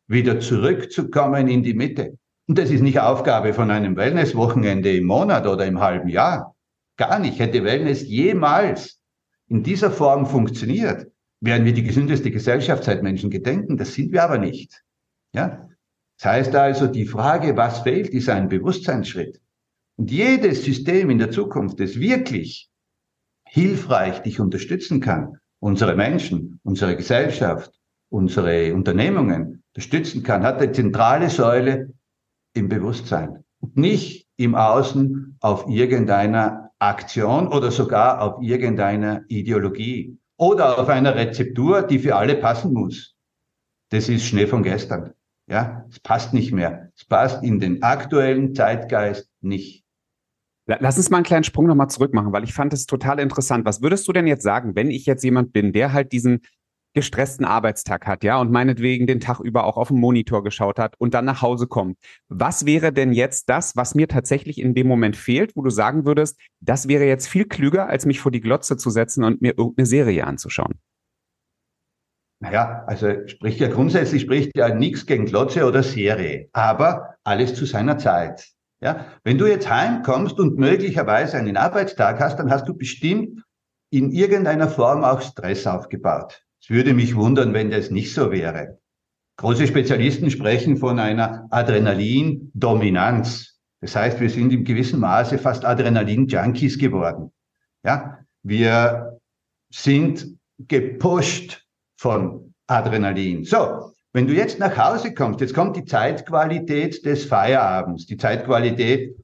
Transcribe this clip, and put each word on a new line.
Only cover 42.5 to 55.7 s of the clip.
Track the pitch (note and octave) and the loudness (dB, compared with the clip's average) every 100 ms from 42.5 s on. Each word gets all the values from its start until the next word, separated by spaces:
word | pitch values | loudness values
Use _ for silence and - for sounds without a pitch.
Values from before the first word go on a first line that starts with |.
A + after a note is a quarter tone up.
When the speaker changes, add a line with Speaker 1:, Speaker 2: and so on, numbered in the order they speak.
| - F#3 | 0 0
Speaker 1:
muss. | B2 F#2+ - - _ _ _ _ _ _ _ - | -2 -2 -6 -18 _ _ _ _ _ _ _ -4
Das | G#2+ A2+ | -2 0
ist | A#2 | -2
Schnee | - G2+ G#2 | 0 0 2
von | A#2+ | 2
gestern. | F#2 F#2 - E2+ D#2+ - _ _ - | 0 -2 -4 -8 -10 -18 _ _ -6
Ja, | G#2 A#2 A#2 - | -4 -4 -6 -16
es | - | -12
passt | - A#2 - | -2 -2 0
nicht | A#2+ - | -2 0
mehr. | F#2+ E2+ - - _ | -2 -2 -6 -16 _
Es | |
passt | - G2 B2+ - | -2 2 2 0
in | B2 G#2 | -2 0
den | F#2 F2+ | 0 0
aktuellen | A#2 C#3 - D3+ C3 C3 C3+ - | 0 0 0 0 2 2 0 0
Zeitgeist | G#2 A#2 A2 A2 G#2 G2+ - _ | 0 0 -2 -2 -2 -4 -12 _
nicht. | F#2+ G2 F#2+ - _ _ _ _ _ _ _ _ - | -8 -8 -8 -18 _ _ _ _ _ _ _ _ -6
Speaker 2:
La-, | - | -2
lass | C3 C3+ | 0 2
uns | F#3 | 2
mal | F3+ | 2
einen | E3+ | 2
kleinen | E3 | 2
Sprung | D#3 - E3 | 2 2 4
nochmal | D3 C#3 | 4 2
zurück | - C3+ | 0 0
machen, | A#2 G#2 | 0 0
weil | G2+ | -2
ich | A2+ | -4
fand | - C#3+ | -4 -2
es | C#3+ - | -2 -4
total | C3 B2+ C#3 | -4 -2 0
interessant. | C#3 C3+ C3 B2 A#2 | -2 -2 -2 0 0
Was | A2 | 0
würdest | C3+ G3 G3 | 0 0 0
du | |
denn | F#3 E3 | 2 2
jetzt | C3+ | 2
sagen, | G#2 G#2+ B2 G2 | 0 0 -2 -2
wenn | C3 | -2
ich | C3 C#3 | -2 0
jetzt | C3 | 0
jemand | B2+ B2+ B2 | 2 2 2
bin, | - G#2 | 2 2